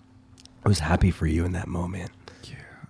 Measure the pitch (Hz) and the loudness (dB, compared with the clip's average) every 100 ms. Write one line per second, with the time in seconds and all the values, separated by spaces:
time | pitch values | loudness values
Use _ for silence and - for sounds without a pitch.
0 | - - - - - - 110 98 78 92 | -20 -20 -20 -20 -20 -2 2 2 4 4
1 | 98 - 80 78 90 90 - 87 87 95 | 4 4 2 2 0 -2 -4 -4 -4 -6
2 | 90 - - - - - - - - | -10 -14 -20 -20 -18 -18 -18 -20 -20